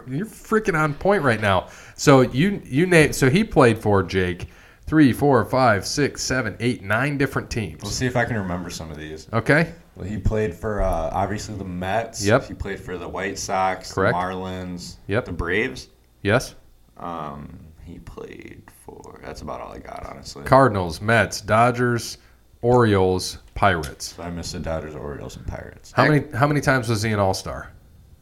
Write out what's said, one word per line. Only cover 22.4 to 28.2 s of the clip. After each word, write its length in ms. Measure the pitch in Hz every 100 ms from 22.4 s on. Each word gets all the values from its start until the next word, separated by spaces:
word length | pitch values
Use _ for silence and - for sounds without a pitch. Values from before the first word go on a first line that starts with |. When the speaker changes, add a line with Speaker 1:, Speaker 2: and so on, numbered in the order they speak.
| _ _
Speaker 1:
Orioles, 760 | 120 123 110 98 92 92 - - -
Pirates. 600 | - 101 85 76 - - -
Speaker 2:
So 60 |
I 60 | 85
missed 220 | 85 78
the 40 | -
Dodgers, 380 | 78 80 76 73
Orioles, 400 | 73 69 - -
and 100 | -
Pirates. 460 | - - - -
Speaker 1:
How 120 | - 135
Speaker 3:
Heck. 0 | 147
Speaker 1:
many, 120 | - 110
how 100 | 147
many 120 | 147
times 260 | 143 131 113
was 140 | 110
he 100 | 110
an 80 | 104
All-Star? 500 | 95 92 78 65 - - - - - -